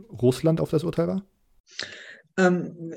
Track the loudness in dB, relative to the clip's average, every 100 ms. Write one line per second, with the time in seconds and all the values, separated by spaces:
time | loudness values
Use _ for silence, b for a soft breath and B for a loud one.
0 | -10 0 2 4 2 2 2 0 0 -2
1 | -2 -2 -8 _ _ _ _ B B B
2 | B B B 2 4 4 -2 -10 -12